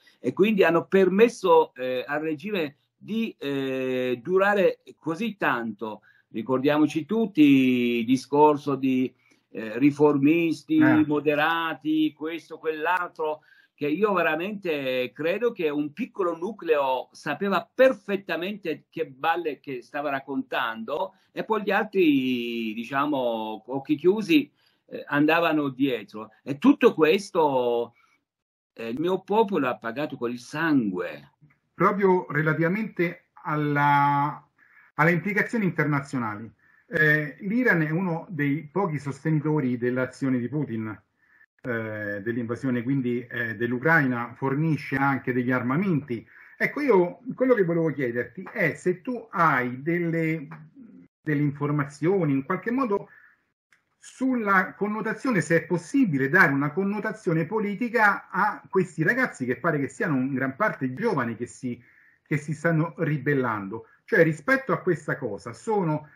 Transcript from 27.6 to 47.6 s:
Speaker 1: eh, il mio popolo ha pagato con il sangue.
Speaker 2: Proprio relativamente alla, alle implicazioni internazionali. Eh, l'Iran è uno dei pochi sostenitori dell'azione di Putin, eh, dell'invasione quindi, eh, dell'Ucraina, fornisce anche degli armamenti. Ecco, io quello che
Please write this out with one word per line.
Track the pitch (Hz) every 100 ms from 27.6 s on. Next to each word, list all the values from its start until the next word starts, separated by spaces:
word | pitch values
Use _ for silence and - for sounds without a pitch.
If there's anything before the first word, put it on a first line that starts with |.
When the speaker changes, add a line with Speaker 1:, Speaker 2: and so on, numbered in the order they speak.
| 123 120 117 _ _ _ _ _ _ _ _
Speaker 1:
eh, | - 113
il | 127
mio | 170 190
popolo | - 208 202 185 127
ha | -
pagato | 113 117 151 139
con | 120
il | 120
sangue. | - 151 165 143 107 90 85 73 - _ _ _ _
Speaker 2:
Proprio | - 190 190 196 180 180
relativamente | 147 156 151 165 202 220 - 170 - _ -
alla, | 175 151 147 143 143 143 143 143 143 147 - _ _ _ _ -
alle | 165
implicazioni | 175 202 202 196 233
internazionali. | 190 - 147 143 143 131 113 104 113 - _ _ -
Eh, | 165 156 151 147 -
l'Iran | 202 233 233 175
è | 151
uno | 160 190 165 -
dei | 156 143 143 147
pochi | 180 196 147
sostenitori | 143 131 160 156 151 151 127 123
dell'azione | 123 123 123 - 135 127
di | 117
Putin, | 147 117 113 110 104 _ _ _ _ _ _
eh, | 135 117 110 107 104 101
dell'invasione | 104 117 113 117 135 120
quindi, | 117 139 123 120 120
eh, | 123 117 104
dell'Ucraina, | 120 123 160 165 131 123 120 123
fornisce | 135 139 160 147 - 135
anche | 139 131 131
degli | 123 123
armamenti. | 127 123 143 202 151 - 175 - - - -
Ecco, | 220 277
io | 294 190 175 - - -
quello | 262
che | 240